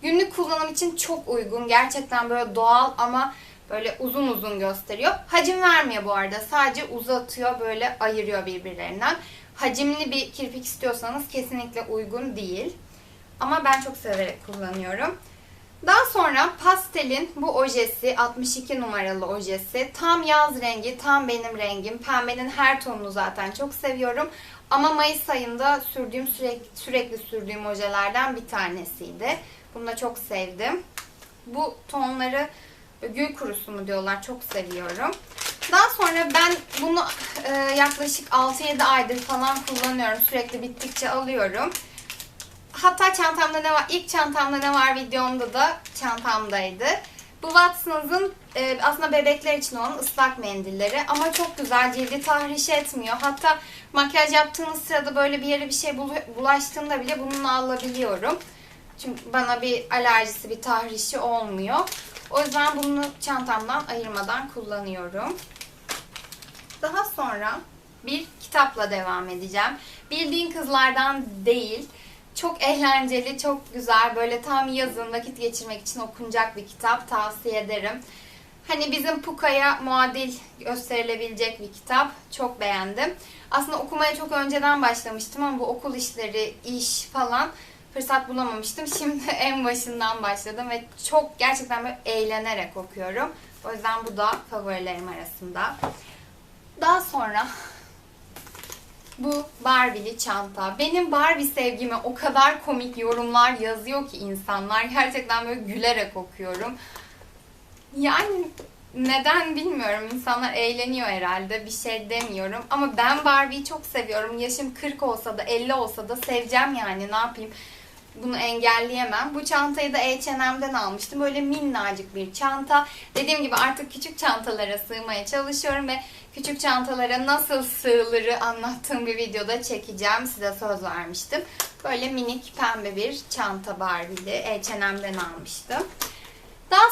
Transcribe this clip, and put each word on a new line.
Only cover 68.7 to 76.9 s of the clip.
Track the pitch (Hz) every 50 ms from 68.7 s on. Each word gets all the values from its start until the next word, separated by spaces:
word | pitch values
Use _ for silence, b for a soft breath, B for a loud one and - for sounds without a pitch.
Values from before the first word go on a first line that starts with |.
| - 226 208 202
devam | 202 190 185 185 185 180 185 185
edeceğim. | 180 180 185 190 185 202 202 247 277 B B B B B B B
Bildiğin | 294 311 339 302 285 339 349 330
kızlardan | 330 330 294 254 277 262 262 262 254 262 262 277 277 277 254 220 202 196 190
değil. | 208 233 247 226 214 214 240 285 - B B B B B B B B -
Çok | - - 339 339 - -
eğlenceli, | 277 302 285 285 269 269 269 262 254 254 247 247 262 277 269
çok | - 294 277 277 - - -
güzel. | 247 247 233 240 226 208 208 214
Böyle | 226 233 233 240 240
tam | 240 294 277 269 269 262 262
yazın | 262 262 262 214 220 233 226 233
vakit | 233 233 254 254 -
geçirmek | 233 233 233 - 233 220 220 208
için | - - - 247
okunacak | 226 220 - - 240 226 220 233 226 226 - 208
bir | 196 -
kitap. | - - - 240